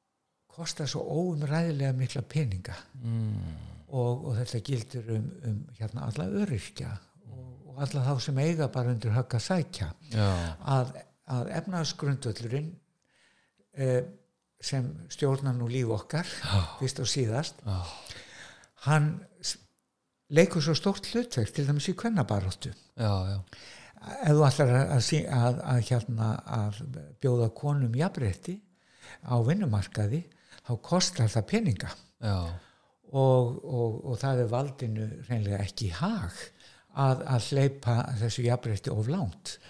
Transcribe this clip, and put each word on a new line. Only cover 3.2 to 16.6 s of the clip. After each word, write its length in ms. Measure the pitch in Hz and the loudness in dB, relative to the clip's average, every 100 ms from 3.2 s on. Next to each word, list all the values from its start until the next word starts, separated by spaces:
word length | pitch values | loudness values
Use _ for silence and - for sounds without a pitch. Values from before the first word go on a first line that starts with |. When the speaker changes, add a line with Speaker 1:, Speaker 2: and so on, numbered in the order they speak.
| 110 101 87 78 - - - | 0 -2 -4 -8 -12 -16 -6
Speaker 1:
Og, 400 | 135 120 123 160 | 0 0 0 -2
og 100 | 113 | -2
þetta 240 | 120 120 | -2 -4
gildir 460 | - 127 107 127 110 | -2 -4 -4 -8 -4
um, 180 | 110 123 - | -2 -2 -6
um, 200 | 123 104 - | -4 -4 -6
hérna, 320 | - 110 - | -8 -8 -4
alla 220 | 139 - 190 | -4 -4 -2
öryrkja 600 | 202 202 110 - - - - - _ | 0 0 -2 -4 -10 -8 -10 -12 _
og, 240 | - 127 131 123 | -18 -16 -16 -18
og 160 | - 135 | -16 -6
alla 240 | 139 147 | -2 0
þá 160 | 127 135 | 2 0
sem 180 | 131 131 | 0 2
eiga 300 | 151 165 135 | 2 2 0
bara 240 | 135 123 | 0 0
undir 200 | 120 110 | 0 2
högg 240 | 113 - 120 | 2 2 -2
að 100 | - | 0
sækja. 420 | 185 - - 80 - 151 | 0 0 -4 -6 -6 -4
Speaker 2:
Já. 200 | 113 101 90 85 80 | 2 4 2 0 -4
Speaker 1:
Að 340 | - 135 127 - - _ - | 0 2 2 -4 -16 _ -6
að 200 | 127 - | -4 -2
efnahagsgrundvöllurinn, 1160 | - 165 180 151 - 143 135 120 104 117 135 156 175 _ _ _ _ _ _ _ _ _ - | -4 -4 -2 -2 -2 -2 0 -2 -4 -4 -4 -4 -8 _ _ _ _ _ _ _ _ _ -4
eh, 260 | 131 123 151 - _ _ _ _ | 0 2 0 -8 _ _ _ _
sem 240 | - 135 123 - - | -4 -2 -2 -6 -12
stjórnar 500 | - 139 135 135 123 | -2 2 2 0 0
nú 140 | 120 | 0
líf 180 | 127 120 | 0 0
okkar, 380 | 113 - 151 175 | 0 -2 -4 -4
Speaker 2:
Já. 360 | - - 98 | -6 0 2